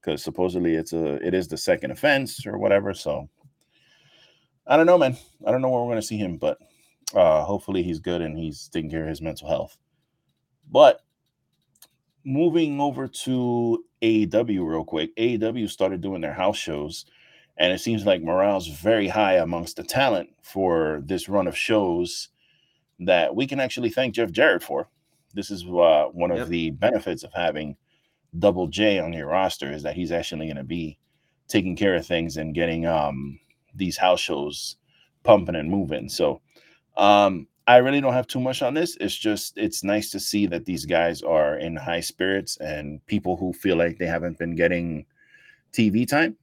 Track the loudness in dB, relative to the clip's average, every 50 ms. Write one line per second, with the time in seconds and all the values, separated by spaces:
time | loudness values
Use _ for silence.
0 | _ -4 -6 -4 -6 -10 -4 -2 -2 -2 0 0 0 0 0 0 -2 -4 -4 -4
1 | -2 -2 -4 -4 -4 -2 -2 -2 -2 -4 -8 -8 0 0 0 0 0 -10 -8 0
2 | 2 2 2 2 0 -4 -10 -12 -10 -10 -6 -2 2 2 2 2 2 -2 -8 -6
3 | -6 -6 -6 -6 -8 -12 _ _ _ _ _ _ _ _ _ _ _ _ _ _
4 | _ _ _ _ _ _ _ _ _ _ _ _ _ 2 4 6 8 8 8 6
5 | 6 4 0 -4 -12 _ _ _ -2 0 0 0 2 0 0 0 0 -2 -2 -4
6 | -4 -4 -6 -4 -4 -6 -6 -2 -2 -4 -4 _ _ _ _ _ _ _ _ _
7 | _ -2 4 6 6 6 6 4 2 0 -4 -4 -4 -4 -2 -2 -2 -2 -4 -4
8 | -4 -4 -2 -2 -4 -4 -6 -6 -8 -8 -8 -10 -18 -8 -8 -6 -6 -4 -6 -6
9 | -4 -6 -6 -6 -8 -10 -10 -10 -6 -4 -4 -4 -4 -8 -12 _ _ _ _ _
10 | _ _ _ _ _ _ _ _ _ _ _ _ _ -2 6 8 8 8 8 6
11 | _ _ _ _ _ _ _ _ _ _ _ _ _ _ _ _ -20 _ _ _
12 | _ _ _ _ _ -2 0 4 4 4 4 4 2 2 0 0 0 0 0 -4
13 | -6 -8 -8 -8 -4 -2 0 0 2 2 2 2 2 2 2 0 -2 _ _ _
14 | 2 4 4 4 2 4 2 0 2 2 0 -2 0 -2 -2 -4 -4 -4 -4 -4
15 | -4 -4 -2 -2 0 0 0 0 -2 -2 -2 -2 -4 -6 -2 -2 -2 -2 -2 -4
16 | -6 -6 -6 -6 -6 -8 -4 0 0 0 0 -2 -6 -6 -6 -6 -6 -8 -10 -14
17 | -16 _ _ _ _ _ _ _ _ _ _ 0 2 2 2 0 -2 -4 -4 0
18 | 2 2 2 2 2 -2 0 2 2 2 2 0 -2 -6 -12 -4 0 2 2 2
19 | 2 0 0 2 2 4 4 4 2 2 -2 -6 -6 -8 -12 -14 -10 -4 -2 0
20 | 2 2 0 -2 -4 -8 _ _ _ -12 -4 -2 0 2 2 2 0 0 -2 -4
21 | -6 -6 -6 -6 -4 -2 -2 0 0 0 -4 -6 -2 0 2 2 2 2 0 -2
22 | -2 -4 -6 -10 -12 -14 _ _ _ _ _ _ _ _ _ _ _ _ _ _
23 | 0 2 4 4 4 2 0 -2 -4 -2 -2 -4 -4 -4 -4 -2 -4 -2 0 0
24 | -2 -2 0 -2 -2 -2 2 4 4 4 4 2 -2 -4 -6 -6 -6 _ _ _
25 | _ _ _ _ _ _ _ -10 -8 -8 -8 -10 -8 -4 2 4 6 6 6 6
26 | 4 2 -2 -2 -2 0 0 -2 -2 -2 -2 -2 -2 -2 -4 0 0 0 0 0
27 | -4 -4 -8 -8 -10 -10 -8 -2 -2 -2 -2 -4 -8 -10 -12 _ _ _ _ _
28 | _ _ _ _ _ _ -8 2 2 2 2 2 -2 -4 0 2 2 2 2 2
29 | -2 -4 -6 -8 -6 -2 0 0 0 0 -2 -4 -8 -8 -8 -8 -8 -8 -6 -6
30 | -4 -4 -4 -4 -4 -6 -8 -8 -8 -8 -8 -10 -10 -8 -6 -6 -6 -8 -10 _
31 | _ _ _ _ _ _ _ _ _ _ 0 0 0 0 -2 0 0 2 2 0
32 | -2 -2 -2 -2 -2 -4 -6 -8 -8 -6 -2 -2 -2 -2 -2 -2 -2 0 0 0
33 | 0 -2 -4 -6 -10 -12 -14 -16 _ _ _ _ _ _ _ -6 -4 -4 -2 0
34 | 2 2 2 2 0 -6 -6 -6 -6 -8 -8 -10 -12 -14 -14 _ _ _ _ _
35 | _ _ _ _ _ 6 6 6 6 -2 -4 -4 -4 -2 -2 -2 -2 -4 -6 -8
36 | -8 -8 -4 0 0 0 0 -4 _ _ _ _ _ _ _ _ _ _ _ 4
37 | 6 6 8 8 6 4 2 -2 -10 _ _ _ _ 8 8 8 8 6 2 2
38 | 0 0 0 0 -2 -2 -4 -4 -2 -2 -2 -2 -2 -2 0 0 -2 -2 -4 -6
39 | -6 -6 -6 -2 -2 -2 -2 -2 -6 -10 _ -4 -4 -4 -4 -4 -2 0 -2 -2
40 | -2 -4 -8 -8 -8 -4 0 0 0 0 -2 -4 -6 -6 -6 -6 -4 0 0 2
41 | 2 0 -2 -4 -2 0 2 2 2 2 0 -4 -6 -8 -8 -8 -6 -4 -4 -4
42 | -6 -8 -6 _ -2 0 0 -2 -4 -6 -10 -10 -8 -8 -8 -8 -8 -10 -12 -14
43 | _ _ -4 -2 -2 -2 -4 -2 -2 -6 -6 -2 0 0 2 4 2 0 0 -4
44 | -6 -4 -4 -4 -4 -6 -6 _ -6 -6 0 0 0 0 0 -2 -4 -4 -6 -8
45 | -10 _ _ _ _ _ _ _ _ -20 _ _ _ _ 0 2 2 4 4 2
46 | 0 2 2 2 2 0 -2 _